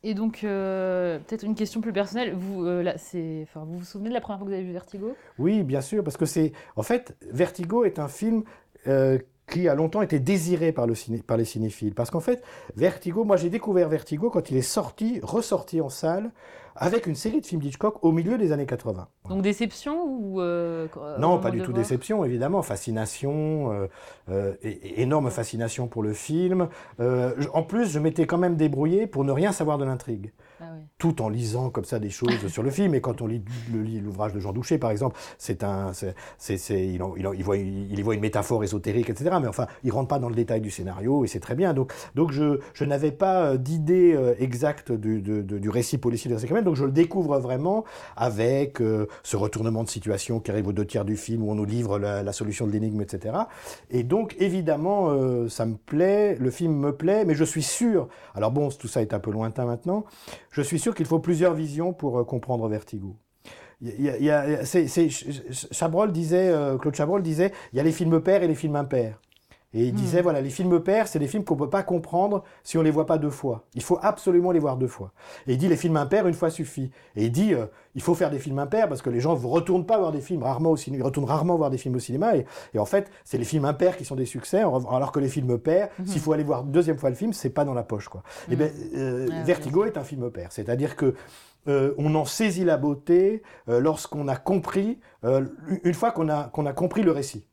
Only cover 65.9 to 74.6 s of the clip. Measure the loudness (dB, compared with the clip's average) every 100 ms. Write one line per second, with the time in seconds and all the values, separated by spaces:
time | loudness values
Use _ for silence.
65.9 | 2 2 0 2 4 6 4 2 0 0
66.9 | 0 0 2 0 2 2 0 -6 2 2
67.9 | 2 4 4 6 4 4 0 0 -2 0
68.9 | 0 0 -6 _ _ _ -20 _ 0 2
69.9 | 2 2 2 2 0 -2 -2 2 4 4
70.9 | 2 2 0 -2 -2 0 0 2 0 0
71.9 | -2 0 0 2 0 -4 -20 -4 2 4
72.9 | 4 2 0 0 -2 -4 -4 _ -10 0
73.9 | 2 2 2 4 4 4 2